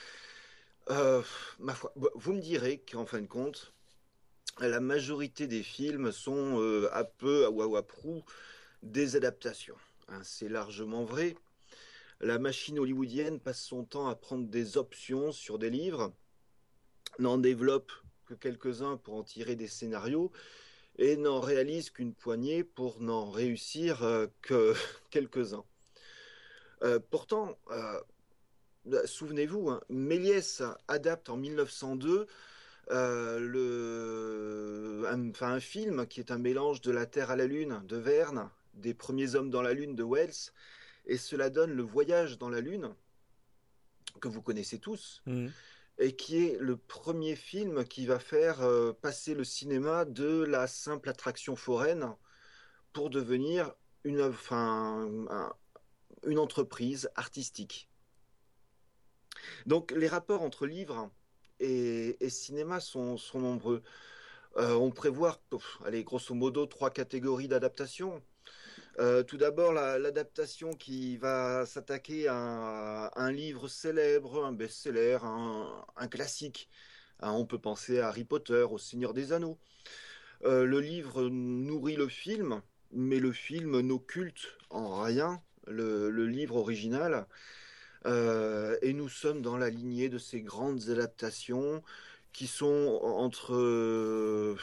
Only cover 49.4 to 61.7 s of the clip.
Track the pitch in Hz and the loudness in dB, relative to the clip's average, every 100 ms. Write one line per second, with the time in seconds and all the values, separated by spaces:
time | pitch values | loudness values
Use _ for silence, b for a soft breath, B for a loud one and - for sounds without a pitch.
49.4 | 123 - 143 131 147 170 151 120 147 160 | -2 -4 -2 0 2 2 0 0 2 4
50.4 | 156 135 127 - 147 147 139 - 127 120 | 4 2 2 -2 -6 -4 -4 -4 -4 -4
51.4 | - 127 - 117 147 170 123 104 b b | -6 -4 0 2 4 2 -2 -6 b b
52.4 | b b b b _ 147 147 135 120 127 | b b b b _ -4 0 0 2 2
53.4 | 147 175 156 - _ _ 147 143 135 117 | 2 0 0 -6 _ _ 0 2 2 0
54.4 | - 120 113 110 110 110 110 110 110 98 | -2 0 2 2 0 -2 -4 -4 -4 -4
55.4 | 71 - - - - _ _ - - 151 | -6 -8 -16 -20 -20 _ _ -6 0 2
56.4 | 147 - 131 - 120 135 131 - 123 139 | 2 2 -2 -2 -2 -2 -4 -6 -6 -8
57.4 | 127 - 202 - - _ _ _ _ _ | -8 -8 -10 -12 -16 _ _ _ _ _
58.4 | _ _ _ _ _ _ _ _ _ B | _ _ _ _ _ _ _ _ _ B
59.4 | B B - 165 165 151 160 175 175 202 | B B 4 4 4 2 4 2 0 0
60.4 | 151 - 139 170 156 117 104 - _ _ | 0 -2 -4 -4 -6 -6 -8 -12 _ _
61.4 | - - 131 | -20 -2 0